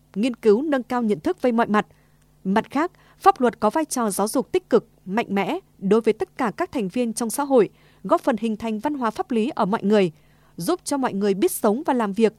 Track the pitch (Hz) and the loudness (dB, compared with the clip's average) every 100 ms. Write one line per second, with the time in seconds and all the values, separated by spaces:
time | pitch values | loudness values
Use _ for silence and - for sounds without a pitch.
0 | _ 190 254 233 220 208 311 277 226 247 | _ -4 -4 2 4 4 2 -2 -2 -2
1 | 226 185 302 370 254 233 220 208 - _ | 0 0 -2 -2 0 2 2 0 -2 _
2 | _ _ _ _ 190 202 214 - 339 - | _ _ _ _ -2 -2 -2 -2 -4 -6
3 | _ _ 381 - 247 - 214 320 311 262 | _ _ 2 4 0 0 -2 -2 -4 -4
4 | 226 190 208 277 - 370 - 226 - _ | -4 -2 -2 -2 -2 -4 0 0 0 _
5 | - 202 - 196 180 330 - _ 190 220 | -6 -4 -2 -2 -2 -4 -8 _ 0 2
6 | 226 214 381 - 240 - 359 285 190 247 | 2 -2 -4 -4 -4 -4 -6 -4 -4 -2
7 | 240 214 233 247 285 262 185 - _ _ | -4 -4 -4 -4 2 4 2 -2 _ _
8 | 190 339 - 226 226 208 226 214 294 294 | -2 0 0 -2 -4 -4 -6 -4 -4 -4
9 | 233 220 - 226 226 - 202 220 196 214 | -4 -4 -4 -2 -2 0 -2 0 2 4
10 | 185 - _ _ _ - 170 359 - 285 | 2 -2 _ _ _ -8 -4 -4 -2 -2
11 | 254 196 202 190 359 - 226 220 320 262 | -2 0 0 2 0 2 0 0 0 0
12 | 214 190 220 | 0 2 0